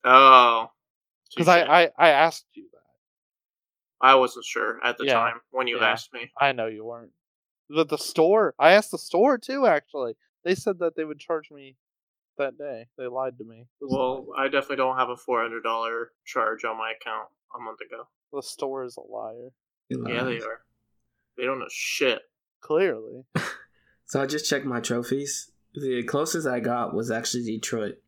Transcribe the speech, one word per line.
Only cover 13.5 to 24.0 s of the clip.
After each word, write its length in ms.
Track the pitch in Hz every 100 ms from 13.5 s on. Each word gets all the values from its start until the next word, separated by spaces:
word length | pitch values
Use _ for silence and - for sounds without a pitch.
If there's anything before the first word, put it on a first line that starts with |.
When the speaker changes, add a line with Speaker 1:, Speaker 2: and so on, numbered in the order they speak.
| 113 120 _
Speaker 2:
It 40 |
was 80 | 139
Speaker 1:
Well, 340 | 131 127 131 131
Speaker 2:
like 100 | 135
Speaker 1:
I 80 | 135
definitely 280 | 139 135 135
don't 200 | 131 131
have 100 | 123
a 80 | 120
four 240 | - 120
hundred 220 | 117 117
dollar 480 | 117 113 113 117 117 _ -
charge 380 | 131 110 110
on 120 | 117 113
my 160 | 110 110
account 280 | 117 110 110 _ _ 120
a 40 |
month 200 | 113 110
ago. 280 | 113 113 117 _ _
Speaker 2:
The 100 | 143
store 420 | - - 135 135
is 120 | 123 -
a 40 |
liar. 500 | 98 110 110 117 127 _ _ _ _
Speaker 3:
They 80 | 131 117
Speaker 1:
Yeah, 120 | 120
they 80 | 127 117
Speaker 3:
lied. 20 |
Speaker 1:
are. 220 | 110 113 _ _ _ _ _ _ _ -
They 80 |
don't 160 | 127 131
know 80 | -
shit. 520 | - - - 135 110 _ _ _ _
Speaker 2:
Clearly. 640 | - 156 190 110 113 123 131
Speaker 3:
<laughs> 80 | - - - - _ _ _